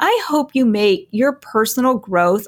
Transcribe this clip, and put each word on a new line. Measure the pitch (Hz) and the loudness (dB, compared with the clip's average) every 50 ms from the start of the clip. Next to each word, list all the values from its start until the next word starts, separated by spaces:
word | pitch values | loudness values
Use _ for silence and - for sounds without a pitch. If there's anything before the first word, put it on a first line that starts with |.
I | - 381 466 453 - - | 0 0 0 -2 -2 -2
hope | 302 302 285 294 - | -2 -2 -2 -2 0
you | 269 254 | 0 0
make | 233 208 208 208 208 190 180 - - | 2 2 2 2 2 2 0 -2 -6
your | - 214 254 285 | -4 -2 0 0
personal | 277 - - - - 220 220 220 - 262 247 262 254 | -2 -4 -8 -4 -2 -2 -2 -2 -2 0 0 0 0
growth | 208 - - 190 175 175 175 190 214 208 | -2 -4 -2 0 0 2 2 0 -2 -4